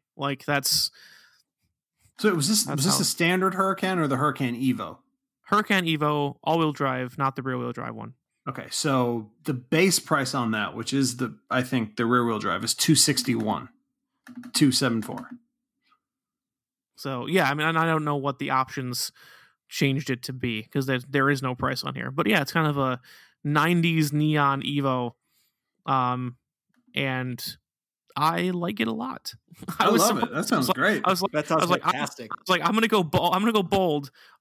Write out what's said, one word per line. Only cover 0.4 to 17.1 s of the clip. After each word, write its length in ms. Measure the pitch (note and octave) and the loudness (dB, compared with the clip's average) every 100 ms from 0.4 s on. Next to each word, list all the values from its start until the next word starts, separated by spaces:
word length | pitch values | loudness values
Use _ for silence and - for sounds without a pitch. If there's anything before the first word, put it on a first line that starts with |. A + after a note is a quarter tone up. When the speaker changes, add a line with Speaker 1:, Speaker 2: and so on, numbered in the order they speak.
| - | -2
Speaker 1:
that's 440 | C#3+ B2+ - - - - - - _ _ _ _ _ _ _ _ - | 0 0 0 -2 -6 -20 -20 -20 _ _ _ _ _ _ _ _ 0
Speaker 2:
So 160 | G#3+ | 2
was 140 | F3 C#3+ | 2 2
this, 160 | G#3+ | 2
Speaker 1:
that's 140 | C#3+ C#3+ | 0 0
Speaker 2:
was 80 | D#3 | 2
this 100 | - | 2
Speaker 1:
how 60 | |
Speaker 2:
a 40 | - | 0
standard 480 | - E3+ F#3 F#3 | 2 2 4 2
Huracan 440 | F#3 F#3+ F#3+ F#3+ F#3 | 2 0 0 -2 0
or 100 | D3+ | 0
the 80 | C3 | 2
Huracan 440 | D3 B2+ C3 A#2+ | 0 0 -2 0
Evo? 380 | C3 G#2+ F2 - _ _ _ _ - | 0 0 -4 -12 _ _ _ _ 0
Speaker 1:
Huracan 360 | G#3 G#3 G3 E3+ D#3 | 0 2 2 2 0
Evo, 400 | D3+ D3 C#3+ - | 0 0 -2 -4
all-wheel 280 | - E3 D#3 | 0 2 2
drive, 460 | C#3+ C#3 B2+ B2+ B2+ | 0 -2 -2 -6 -2
not 180 | C3+ C3+ | -4 -2
the 60 | |
rear-wheel 300 | C3 B2+ A#2+ | -6 -4 -6
drive 200 | A#2+ A#2+ A2 | -8 -10 -10
one. 180 | A2+ - _ _ - | -14 -16 _ _ -12
Speaker 2:
Okay, 200 | - - | -10 -8
so 580 | - D3+ C3+ B2 A#2 G#2+ _ | -4 0 2 2 -2 -6 _
the 100 | - | -6
base 460 | C3 - D#3 F#3+ - | -6 0 2 4 2
price 340 | - D3+ B2+ | 0 0 0
on 180 | C#3+ A#2 | -2 -2
that, 220 | A2 G2 F2 | -2 -4 -6
which 180 | A#2+ | -2
is 240 | C3+ C3 A#2+ | 0 0 0
the, 200 | B2 - - | -6 -6 -4
I 100 | B2+ | -2
think, 360 | B2+ B2+ G#2+ - | 0 -2 -2 -2
the 80 | A#2 | 2
rear-wheel 340 | B2 A#2 G#2+ | 2 2 0
drive, 240 | G#2+ F#2 | -2 -2
is 100 | A2+ | -2
two 220 | - - D3 | -2 2 4
sixty-one, 720 | - C#3 - A2+ G#2+ F2 - _ _ _ _ _ - - - | 4 2 0 -2 0 -4 -6 _ _ _ _ _ -20 -18 -6
two 180 | - D3 | 2 4
seven 300 | B2+ C3 A2+ | 4 2 0
four. 280 | G#2 - - - _ _ _ _ _ _ _ _ _ _ _ _ _ _ _ - | -4 -10 -12 -18 _ _ _ _ _ _ _ _ _ _ _ _ _ _ _ -14
Speaker 1:
So, 320 | C#3 | -8